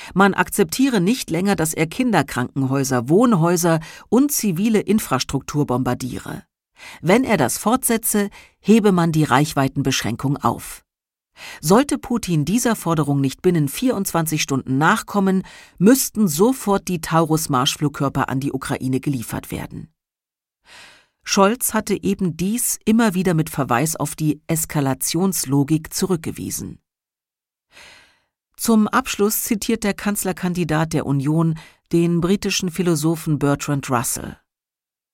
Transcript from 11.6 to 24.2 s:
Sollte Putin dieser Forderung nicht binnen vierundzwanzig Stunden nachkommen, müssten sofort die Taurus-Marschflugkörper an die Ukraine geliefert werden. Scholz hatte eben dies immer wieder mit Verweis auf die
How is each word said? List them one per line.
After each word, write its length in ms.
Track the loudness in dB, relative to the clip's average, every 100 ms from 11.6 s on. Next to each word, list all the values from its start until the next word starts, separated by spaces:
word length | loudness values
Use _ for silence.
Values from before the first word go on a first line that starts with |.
Sollte 360 | 2 4 4 -4
Putin 480 | -4 -4 0 0
dieser 300 | 0 0 0
Forderung 460 | -2 -2 0 0 0
nicht 220 | 0 0
binnen 260 | 0 2 0
vierundzwanzig 760 | 0 -2 -2 -2 -2 -2 -4
Stunden 340 | -2 -4 -2 0
nachkommen, 680 | 2 0 -2 0 2 0 -2 -14 -20 _
müssten 480 | 4 6 2 0 0
sofort 640 | 4 2 2 0 0 0
die 120 | -6
Taurus-Marschflugkörper 1300 | 0 2 2 0 0 0 0 0 -4 -2 -2 -2 -2
an 120 | -2
die 100 | -4
Ukraine 480 | -6 -6 -4 -2 -2
geliefert 540 | -2 -4 -6 -10 -8
werden. 420 | -10 -10 -12 -16 _ _ _ _ _ _ _ _ -20 -20 -20 _ _
Scholz 520 | -2 4 4 2 -2
hatte 280 | -4 -2 -2
eben 360 | -2 -2 -2 -2
dies 400 | -4 -2 -4 -4 0
immer 260 | 2 2
wieder 220 | 2 2
mit 160 | 0 0
Verweis 440 | -4 0 0 0
auf 220 | -2 -6
die 240 | -2